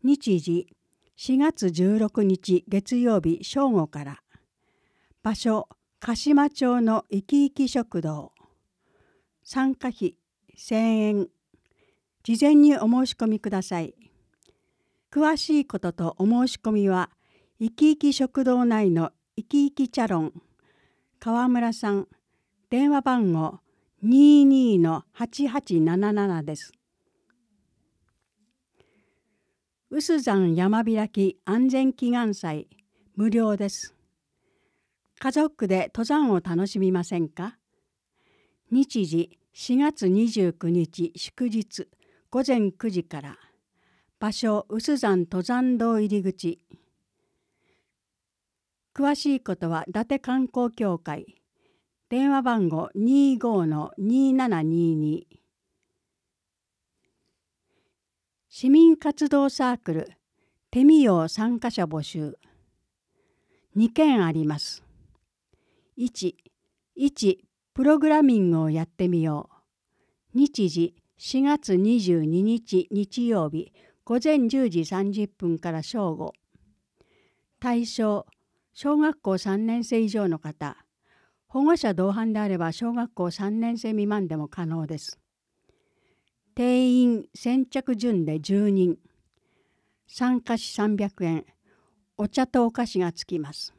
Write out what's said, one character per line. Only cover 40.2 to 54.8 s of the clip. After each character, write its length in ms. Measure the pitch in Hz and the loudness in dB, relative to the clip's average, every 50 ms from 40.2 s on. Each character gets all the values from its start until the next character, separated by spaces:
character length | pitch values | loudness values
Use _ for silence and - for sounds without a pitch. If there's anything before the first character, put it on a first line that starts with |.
| 226 233 | 2 0
十 240 | 220 220 190 175 165 | 0 0 0 0 -2
九 180 | 170 - 165 | _ -4 0
日 420 | 170 175 165 156 - - 170 - - | 0 0 0 -2 -4 -6 -6 -6 -6
祝 320 | - - - _ - 254 247 | -10 -16 -16 _ -6 -6 -4
日、 400 | 208 226 208 _ - - 180 _ _ _ _ _ _ _ _ _ | -2 -4 -6 _ -10 -14 -14 _ _ _ _ _ _ _ _ _
午 140 | - 247 269 | -4 -4 0
前 240 | 277 254 240 214 196 | 0 0 0 0 -2
九 180 | 185 _ - 226 | -4 _ -8 -4
時 140 | 190 180 170 | -4 -4 -6
か 180 | _ - 151 | _ -12 -16
ら。 180 | 143 139 - - _ _ _ _ _ _ _ _ _ _ _ _ _ _ _ _ | -14 -16 -20 -20 _ _ _ _ _ _ _ _ _ _ _ _ _ _ _ _
場 100 | - 214 | -8 -6
所、 360 | 208 - - 226 208 208 - _ | -6 -4 -2 -2 -2 -2 -4 _
有 80 | 208 226 | -8 -6
珠 180 | - - 294 | -2 -2 -2
山 280 | 262 - 214 196 180 175 | 0 0 0 0 0 0
登 180 | 170 - 185 180 | -2 -4 -6 -4
山 340 | - 247 247 254 254 247 | -2 -2 -2 0 0 0
道 220 | 233 233 233 226 220 | 0 0 0 0 0
入 100 | 214 208 | 0 0
り 140 | 202 208 185 | -2 -2 -2
口。 420 | 190 185 185 - 165 165 _ _ _ - _ _ _ _ _ _ _ _ _ _ _ _ _ _ _ _ _ _ _ _ _ _ _ _ _ _ _ _ _ _ _ _ _ _ _ _ _ _ _ _ _ _ _ _ | -4 -6 -4 -6 -8 -8 _ _ _ -20 _ _ _ _ _ _ _ _ _ _ _ _ _ _ _ _ _ _ _ _ _ _ _ _ _ _ _ _ _ _ _ _ _ _ _ _ _ _ _ _ _ _ _ _
詳 200 | - 277 277 294 | -2 0 0 0
し 220 | 285 - 294 277 | 0 0 -2 -2
い 40 | 262 | -2
こ 160 | _ - 185 | _ -6 -8
と 140 | - - 165 | -6 -4 -4
は、 140 | 165 160 - - | -4 -4 -6 -6
伊 40 | 180 | -6
達 280 | 214 233 233 277 269 | -6 -4 -4 -4 -6
観 260 | - 247 254 262 262 | -4 -2 -2 -2 -2
光 240 | 247 _ 262 247 240 | -2 _ -4 -4 -4
協 280 | 233 - 233 202 180 165 | -4 -4 -4 -4 -4 -4
会。 380 | _ - 151 147 - - _ _ _ _ _ _ _ _ _ _ _ _ _ _ _ _ | _ -10 -12 -12 -12 -18 _ _ _ _ _ _ _ _ _ _ _ _ _ _ _ _
電 200 | 240 247 269 277 | -2 0 2 2
話 120 | 277 269 247 | 2 0 0
番 260 | 254 240 226 190 170 | 0 0 0 0 0
号 220 | 156 156 170 - _ | -2 -4 -6 -8 _
二 440 | 196 208 233 269 277 277 277 262 226 | -2 0 2 4 4 4 4 2 0
五 280 | 233 240 226 196 170 | -2 0 0 0 0
の 260 | 156 156 151 151 - - | 0 -2 -4 -6 -8 -8
二 380 | - 196 208 240 262 269 269 262 | -6 -2 0 2 2 2 2 2
七 280 | 262 262 247 208 165 156 | 2 0 0 -2 -2 0
二 340 | 156 165 170 | 0 0 0